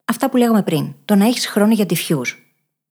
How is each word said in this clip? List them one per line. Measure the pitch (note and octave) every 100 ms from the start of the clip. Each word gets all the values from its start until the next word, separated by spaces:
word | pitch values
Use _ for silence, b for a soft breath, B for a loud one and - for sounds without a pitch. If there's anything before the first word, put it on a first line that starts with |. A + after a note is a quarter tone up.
| -
αυτά | A3+ C4+
που | B3+
λέγαμε | A#3 A3
πριν. | F#3 D#3+ C#3+ - -
Το | G3+
να | G#3+
έχεις | B3 -
χρόνο | G#3+ G#3
για | A3 F#3
diffuse. | E3+ - D3+ A#2+ - _ _ _ _ _